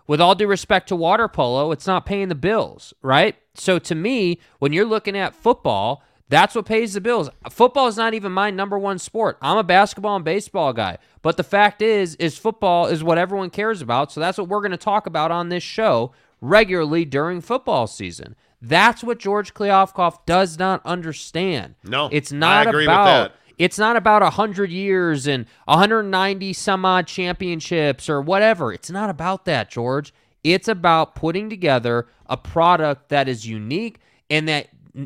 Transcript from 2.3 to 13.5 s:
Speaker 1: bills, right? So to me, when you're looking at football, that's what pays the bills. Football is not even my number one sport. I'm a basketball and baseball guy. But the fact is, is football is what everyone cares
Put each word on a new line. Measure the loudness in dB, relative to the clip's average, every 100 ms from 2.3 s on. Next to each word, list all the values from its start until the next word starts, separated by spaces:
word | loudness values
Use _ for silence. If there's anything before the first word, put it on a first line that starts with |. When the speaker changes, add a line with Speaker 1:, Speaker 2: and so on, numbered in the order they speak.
| -4
Speaker 1:
bills, | -2 -2 -4 -8 -20 _
right? | 0 2 2 -2 _ -6
So | -2 0
to | -2 -4
me, | -2 0 -2 -4 _ _
when | -2
you're | 0 0
looking | -2 -4 -4
at | -6
football, | -2 0 0 0 -2 -2 -4 _ _ 0
that's | 2 2 0
what | -2
pays | -2 -2
the | -4
bills. | -2 -2 -4 -10 -10
Football | 2 2 4 0
is | 0
not | -4
even | -4 -4
my | -2 -2
number | -2 -6 -4
one | -6 -6
sport. | -8 -4 -4 -2
I'm | -2 0
a |
basketball | 4 4 4 0 -4 -4
and | -2
baseball | -4 -4 -4 -2
guy. | -2 -4 -6 _ _
But | -4 -2
the |
fact | 0 4 4 2
is, | 0 2 0 -2
is | -4 -4
football | -6 -2 2 2 2
is | 0
what | 0 2
everyone | 0 -4
cares | -6